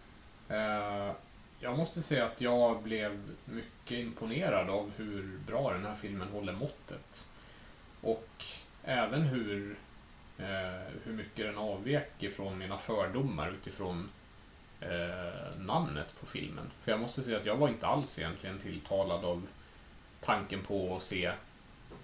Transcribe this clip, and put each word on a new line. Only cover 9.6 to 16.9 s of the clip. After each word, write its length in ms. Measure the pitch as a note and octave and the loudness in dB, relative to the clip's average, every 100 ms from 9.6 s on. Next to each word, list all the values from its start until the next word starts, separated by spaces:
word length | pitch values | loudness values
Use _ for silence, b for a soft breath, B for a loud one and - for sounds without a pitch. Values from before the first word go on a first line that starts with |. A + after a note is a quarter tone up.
| G2+ G#2 - - - - - - | -4 -8 -14 -18 -20 -20 -16 -8
eh, 540 | F#2+ F#2+ F#2 F#2 F#2 - | -4 -2 -2 -4 -6 -8
hur 100 | A2 | -6
mycket 320 | A2 G#2 - G#2+ | -6 -6 -4 -2
den 120 | G#2 | -2
avvek 540 | G#2+ F#2+ A2+ C#3+ - - | -2 0 2 2 0 -4
ifrån 380 | G2+ G2 G2 F#2 | -6 -4 -4 -4
mina 200 | F#2+ G2 | -4 -4
fördomar 720 | - A2 F#2+ A2 C#3 E2+ D#2+ | 0 2 2 2 0 0 -2
utifrån, 580 | F#2+ - - F#2+ F2 F#2+ - - - - - - - | -4 -8 -4 -2 -2 -4 -10 -18 -20 -20 -20 -20 -10
eh, 760 | - F2 F2 F2+ F2 F#2 F2+ E2+ | -4 -2 -2 -2 -4 -6 -6 -6
namnet 600 | F#2 C#3+ E3 D2 D2 - | 2 2 2 0 -4 -8
på 60 | - | -8
filmen. 460 | F#2+ - D2 - - | -4 -4 -6 -8 -4
För 80 | - | 2